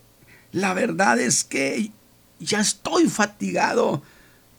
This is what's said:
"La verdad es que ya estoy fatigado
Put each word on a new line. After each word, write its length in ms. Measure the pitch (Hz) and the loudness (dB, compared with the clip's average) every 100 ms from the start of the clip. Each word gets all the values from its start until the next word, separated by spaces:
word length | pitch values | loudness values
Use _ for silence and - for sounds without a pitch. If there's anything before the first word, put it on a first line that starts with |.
| - _ - - - | -20 _ -20 -20 -10
"La 220 | 170 196 | -2 -2
verdad 460 | 185 226 165 202 233 | 0 -2 2 2 2
es 260 | 247 - - | 2 0 -2
que 460 | - 277 277 208 - _ _ _ - | -2 -2 -2 -6 -8 _ _ _ -14
ya 200 | 160 208 | -4 -2
estoy 480 | 202 - - 339 294 | 0 -2 -2 2 2
fatigado 960 | - 208 - 196 180 208 240 226 143 - - - - _ | 2 -2 -2 -4 0 0 2 0 0 -6 -20 -20 -20 _